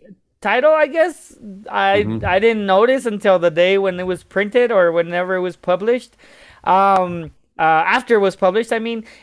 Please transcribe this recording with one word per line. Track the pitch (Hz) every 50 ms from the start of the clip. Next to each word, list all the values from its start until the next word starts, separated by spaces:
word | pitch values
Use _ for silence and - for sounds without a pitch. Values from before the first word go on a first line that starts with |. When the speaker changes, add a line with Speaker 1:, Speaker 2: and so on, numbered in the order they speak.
| - 214 190 _ _ _ _ _
Speaker 1:
title, | - 202 208 247 269 311 311
I | 311 302
guess. | 294 285 330 320 359 302 - - - - - - 208 190 190 220 -
I, | 214 202 196 196 196 208 208
Speaker 2:
Mm-hmm. | 214 220 - 208
Speaker 1:
I | 196 180 196
didn't | 214 226 226 214 202
notice | 196 190 196 226 247 262 269 254
until | 233 208 196 - 202 190 180
the | 165 175
day | 156 165 175 185 196
when | 196 196 190 180 180
it | 185
was | 185 185 170 -
printed | _ - 190 208 208 202 247 247 233
or | 233 190 175 170
whenever | 165 170 170 170 175 175 180 185 185
it | 185
was | 180 180 170
published. | - - 185 180 180 202 226 240 247 - - _ _ _ - - - - - - _ -
Um, | - 185 190 - - 196 277 185 175 175 170 160 151 - _ _ _ _
uh, | -
after | 165 160 160 160 165 180 208 262 262 - 233
it | 208
was | 196 190 190
published, | - 202 185 180 220 240 - 247
I | 226
mean. | 226 233 233 226 220 - - -